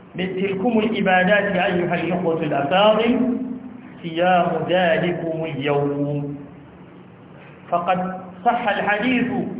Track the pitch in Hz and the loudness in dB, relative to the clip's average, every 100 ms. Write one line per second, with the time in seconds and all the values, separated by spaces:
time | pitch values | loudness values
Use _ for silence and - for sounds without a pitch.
0 | - 160 185 185 196 185 240 220 - 202 | -14 -6 -4 -2 -2 0 0 2 2 0
1 | 185 180 180 208 190 180 190 175 165 170 | 4 4 6 4 2 0 0 0 0 -2
2 | 165 180 175 160 151 143 139 180 214 214 | -2 -2 0 0 0 -2 2 4 6 4
3 | 233 247 - - - - - - - - | 2 2 0 -2 -4 -8 -12 -16 -18 -14
4 | 170 160 180 180 170 156 147 180 175 160 | -8 0 4 4 4 0 0 2 2 2
5 | 180 175 165 160 160 139 143 143 143 143 | 0 -2 -4 -4 -4 -4 0 0 0 0
6 | 143 147 143 143 - - - - - - | -2 -2 -4 -8 -14 -18 -20 -20 -20 -20
7 | - - - - - - - 175 185 180 | -20 -20 -20 -20 -20 -20 -4 -2 0 -2
8 | - - - - 240 233 214 196 196 208 | -2 -6 -12 -4 -2 0 0 -2 0 0
9 | 247 247 - - - - | 0 0 0 -2 -4 -8